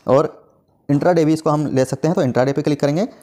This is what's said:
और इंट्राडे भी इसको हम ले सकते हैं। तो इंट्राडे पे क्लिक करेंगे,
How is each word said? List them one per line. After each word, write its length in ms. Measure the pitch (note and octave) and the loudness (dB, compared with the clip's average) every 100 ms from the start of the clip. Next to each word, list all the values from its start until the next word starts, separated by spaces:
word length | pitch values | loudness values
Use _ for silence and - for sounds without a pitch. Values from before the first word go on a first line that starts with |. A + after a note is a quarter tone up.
| - | 0
और 460 | C3 - - _ _ _ _ - | 2 2 -6 _ _ _ _ -4
इंट्राडे 360 | C#3+ E3 F3 | 0 2 2
भी 80 | D#3 | 2
इसको 180 | D#3 D#3+ | 0 0
हम 160 | D3+ D3 | -2 0
ले 180 | - | 0
सकते 240 | E3+ - D#3 | -2 -2 -2
हैं। 60 | |
तो 80 | F#3 | 0
इंट्राडे 300 | D3 A#2 C3+ | 0 0 0
पे 100 | C#3 | -2
क्लिक 180 | D3 G#3+ | -2 -2
करेंगे, 280 | C#3+ D3+ A#3 - | -2 -2 -4 -8